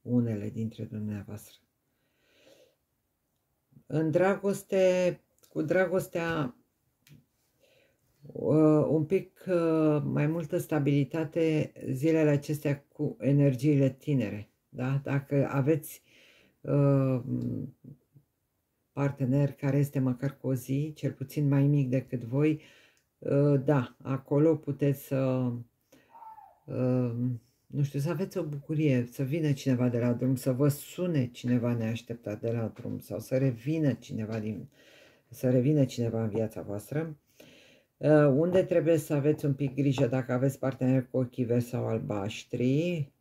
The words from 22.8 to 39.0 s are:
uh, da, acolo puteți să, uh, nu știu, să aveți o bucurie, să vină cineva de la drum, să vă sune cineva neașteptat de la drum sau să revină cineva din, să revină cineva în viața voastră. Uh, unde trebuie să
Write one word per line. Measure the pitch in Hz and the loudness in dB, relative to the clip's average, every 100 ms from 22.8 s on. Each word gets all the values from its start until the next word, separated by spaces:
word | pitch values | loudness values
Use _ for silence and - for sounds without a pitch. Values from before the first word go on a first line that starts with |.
| _ _ _ _ | _ _ _ _
uh, | - 139 143 139 | -2 2 4 2
da, | 135 143 123 _ | 4 2 0 _
acolo | - 131 - 143 160 | -6 -6 -2 2 4
puteți | 151 - 143 143 139 | 2 -4 -2 0 -2
să, | - 135 131 127 123 120 117 _ _ - _ - - - - _ | -2 -2 0 0 -2 -4 -12 _ _ -20 _ -20 -20 -20 -20 _
uh, | - 120 127 127 123 117 123 120 _ _ _ | -10 -2 0 0 0 -2 -4 -4 _ _ _
nu | 135 | -4
știu, | 143 143 | -2 -2
să | 147 | -4
aveți | 165 190 190 | -4 -4 -4
o | |
bucurie, | 156 143 - 156 156 127 120 | -6 -8 -4 0 2 2 0
să | - | -6
vină | 131 165 151 | -4 0 0
cineva | 139 135 123 123 | 0 0 2 2
de | 117 | 2
la | 123 | 0
drum, | 117 127 | 0 0
să | 131 135 | 0 -2
vă | 123 147 | 2 0
sune | 143 - - 180 151 120 | 0 -10 -6 -2 0 -2
cineva | - 123 123 120 | -4 0 0 0
neașteptat | 120 110 117 - 117 - 107 | -2 -2 -4 -8 -10 -8 -6
de | 117 | -4
la | 117 107 | -2 -4
drum | - 110 104 | -8 -10 -10
sau | - 92 | -8 -10
să | - 131 | -4 0
revină | 135 113 127 160 147 | 0 -2 -4 0 0
cineva | 113 - 104 107 110 | -2 -8 -8 -6 -6
din, | 107 104 - _ - - - _ _ | -6 -8 -12 _ -20 -20 -20 _ _
să | - 127 | -4 2
revină | 127 131 151 | 2 4 2
cineva | 127 120 117 113 | 2 0 -2 -2
în | 113 | -2
viața | 104 110 95 | -2 -4 -6
voastră. | 82 101 - 143 160 151 _ _ - - - _ _ _ | -10 -10 -6 -6 -6 -12 _ _ -20 -20 -20 _ _ _
Uh, | 143 151 147 | 4 6 6
unde | 131 170 185 | 4 4 2
trebuie | 175 175 156 | 4 2 4
să | 160 | 2